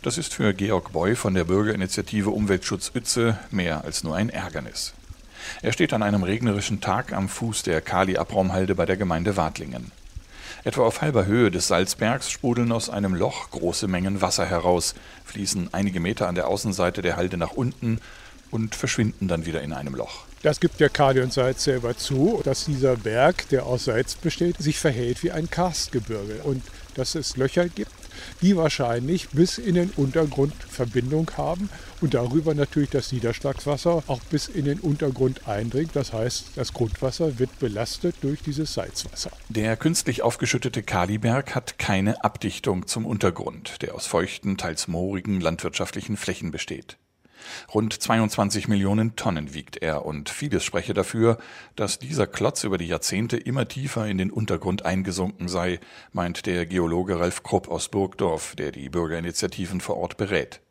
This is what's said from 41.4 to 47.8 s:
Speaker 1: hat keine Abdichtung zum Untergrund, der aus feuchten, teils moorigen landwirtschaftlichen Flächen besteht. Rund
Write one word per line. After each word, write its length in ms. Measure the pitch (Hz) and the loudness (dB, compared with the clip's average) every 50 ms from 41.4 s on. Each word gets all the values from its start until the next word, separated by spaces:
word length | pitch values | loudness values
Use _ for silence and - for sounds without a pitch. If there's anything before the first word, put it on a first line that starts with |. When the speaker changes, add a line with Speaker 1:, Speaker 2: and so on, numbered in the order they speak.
| 139 - - | 0 -2 -4
Speaker 1:
hat 240 | 131 - - - _ | -4 -4 -6 -10 _
keine 440 | - - 104 95 95 107 - - - | -2 0 2 4 4 2 0 2 0
Abdichtung 600 | 107 - - - 101 - - - - 95 90 90 | -2 -2 0 -6 -4 -4 -2 -2 0 0 0 -2
zum 220 | - - 117 113 | -4 -4 -4 -2
Untergrund, 760 | - - 98 - 95 85 - - - - 80 - - - - | -2 -2 2 2 2 2 0 -6 -8 -8 -10 -14 -14 -10 -8
der 140 | - - - | -8 -8 -6
aus 100 | - - | -8 -8
feuchten, 520 | - - 85 87 90 - - - 98 95 | 0 0 0 0 0 -4 -4 -2 -2 -2
teils 300 | - - 87 80 - - | -2 -2 -4 -4 -4 -4
moorigen 540 | - 85 85 90 95 98 95 92 107 101 92 | -4 -2 -2 -2 -2 -2 -4 -2 0 -2 2
landwirtschaftlichen 760 | 85 80 85 85 - 85 - - 95 - - - - - 104 | 2 0 0 0 -4 -4 -2 -2 -4 -4 -4 -10 -6 -6 -6
Flächen 340 | - - - 92 - - 87 | -4 -2 -4 -4 -4 -6 -8
besteht. 460 | 76 80 - - - - - - - _ _ _ _ _ _ _ _ - - - - - - - - | -6 -6 -8 -8 -8 -12 -12 -16 -20 _ _ _ _ _ _ _ _ -20 -16 -14 -14 -14 -16 0 0
Rund 260 | 107 | 2